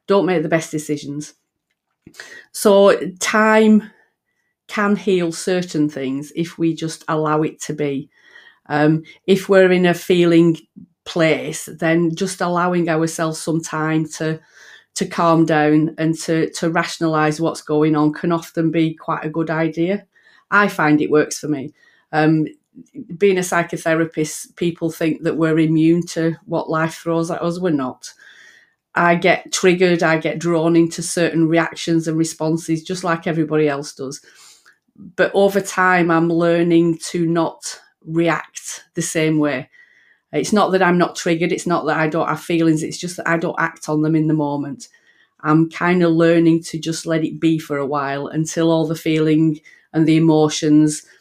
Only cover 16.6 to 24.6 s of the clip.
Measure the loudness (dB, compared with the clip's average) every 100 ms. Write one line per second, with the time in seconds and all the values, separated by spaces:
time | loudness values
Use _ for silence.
16.6 | -2 -2 -4 -4 -2 0 0 0 -4 -4
17.6 | -2 0 2 2 0 0 -4 -4 -4 -4
18.6 | -2 0 -2 -4 -8 -6 -6 -6 -4 -2
19.6 | -2 -2 -4 -4 _ _ _ _ -2 0
20.6 | 2 0 2 2 2 0 0 -6 -6 -6
21.6 | -8 _ _ _ -6 0 2 2 -2 -8
22.6 | _ -20 -20 -18 -12 0 2 2 0 -2
23.6 | -2 -4 -2 0 -2 -4 -6 -6 -14 -4